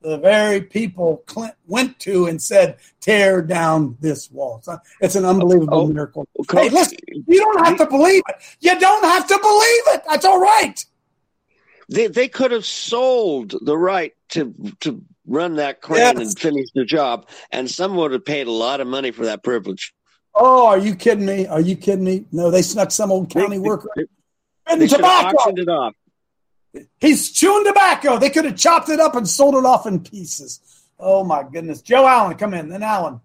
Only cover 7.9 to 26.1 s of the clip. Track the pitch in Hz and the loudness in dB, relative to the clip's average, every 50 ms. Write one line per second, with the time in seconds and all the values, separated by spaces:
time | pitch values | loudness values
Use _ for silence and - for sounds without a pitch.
7.9 | 269 277 302 359 381 381 - - - _ - - _ _ - 349 359 339 370 381 | 4 4 4 6 4 2 2 -2 -12 _ -18 -20 _ _ 0 0 2 4 4 2
8.9 | 415 427 403 330 349 370 359 - 392 403 415 427 415 415 440 466 480 466 480 622 | 4 4 2 2 2 0 2 0 0 2 2 4 4 4 4 4 2 4 2 2
9.9 | 539 - - 320 302 294 302 381 392 370 370 403 440 427 349 240 - - - _ | 0 0 -2 -4 -4 0 2 2 4 4 4 4 4 4 2 -2 -6 -14 -18 _
10.9 | _ _ _ _ _ _ _ _ _ _ _ _ _ _ _ _ _ _ _ _ | _ _ _ _ _ _ _ _ _ _ _ _ _ _ _ _ _ _ _ _
11.9 | - 196 233 208 156 233 254 269 - - 262 254 240 226 190 - - - - - | -2 0 0 0 0 -2 -2 -2 -2 -2 -2 -2 -2 -2 -6 -8 -12 -10 -8 -6
12.9 | 233 240 254 262 254 247 220 185 147 135 113 98 92 - - 135 147 160 175 185 | -4 -2 0 0 0 0 0 -2 -2 -4 -6 -8 -12 -8 -4 -2 -2 0 0 -2
13.9 | 196 185 165 147 _ _ _ _ - 165 147 120 - - - 104 98 _ - 160 | -2 -2 -4 -6 _ _ _ _ -6 -6 -6 -6 -10 -14 -16 -16 -14 _ -10 -10
14.9 | 120 - - _ _ _ _ - 117 151 170 175 165 151 147 139 135 _ - - | -10 -10 -16 _ _ _ _ -6 -4 -4 -4 -4 -4 -4 -6 -6 -8 _ -10 -4
15.9 | 156 156 240 247 240 - 117 - - - - 160 147 139 135 120 _ 139 127 104 | 0 2 4 2 2 0 -6 -10 -10 -6 -4 -4 -4 -4 -8 -6 _ -6 -4 -2
16.9 | 165 160 143 127 120 107 _ _ - - - _ - 127 131 123 - - 180 196 | -2 -2 -2 -2 -4 -8 _ _ -20 -20 -18 _ -10 -8 -8 -8 -8 -6 -6 -6
17.9 | 196 175 160 147 131 123 - - 151 143 135 117 117 113 113 120 135 139 135 123 | -4 -4 -4 -4 -4 -6 -6 -6 -6 -6 -6 -6 -6 -4 -4 -4 -4 -6 -6 -6
18.9 | 131 135 135 127 110 113 120 113 107 101 _ 123 123 117 95 98 95 - - - | -6 -6 -6 -8 -8 -6 -8 -8 -8 -6 _ -6 -6 -4 -6 -8 -12 -12 -14 -18
19.9 | _ _ _ _ _ _ _ _ _ 208 233 262 262 254 247 226 202 190 196 214 | _ _ _ _ _ _ _ _ _ 2 4 4 6 6 6 4 4 2 0 -2
20.9 | 202 180 - 233 220 208 202 196 196 196 190 185 156 160 165 180 190 - - 208 | -6 0 0 0 0 0 -2 -4 -4 -4 -4 -4 -2 -2 0 -2 -2 -4 -2 -2
21.9 | 196 190 190 185 185 190 208 _ - 165 175 170 170 185 170 - - 214 196 190 | -2 -2 -2 -2 -4 -4 -6 _ -6 -2 -2 2 2 2 0 0 -2 -4 -4 -2
22.9 | - - 214 196 190 190 180 - - 165 196 202 202 196 190 214 214 175 - - | -2 -4 -2 -2 -2 -2 -2 -4 -2 -2 -2 -2 -4 -6 -4 -4 -4 -6 -8 -12
23.9 | - - 156 - _ _ _ _ _ _ _ _ _ _ _ 320 330 320 320 - | -10 -10 -10 -10 _ _ _ _ _ _ _ _ _ _ _ -4 2 2 4 4
24.9 | 269 285 370 359 370 359 339 - 339 285 247 214 190 180 180 170 170 151 127 113 | 4 4 4 4 4 4 2 2 2 2 2 2 0 -2 -4 -2 -2 -2 -4 -4
25.9 | 104 _ _ _ | -8 _ _ _